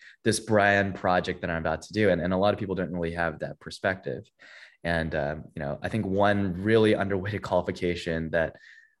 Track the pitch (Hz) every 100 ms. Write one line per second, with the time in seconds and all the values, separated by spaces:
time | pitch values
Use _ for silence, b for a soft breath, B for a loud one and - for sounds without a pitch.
0 | B B 117 107 - 104 101 101 98 92
1 | 95 90 90 92 90 82 82 80 - 107
2 | 104 87 87 92 101 104 95 92 85 87
3 | 82 85 85 76 76 71 82 - 101 95
4 | - 65 - _ B B B B 82 85
5 | 80 78 71 78 - - 71 71 92 110
6 | 95 95 101 101 98 87 101 113 107 104
7 | 95 98 95 101 - 92 87 90 90 85
8 | 85 82 82 82 78 - B B B B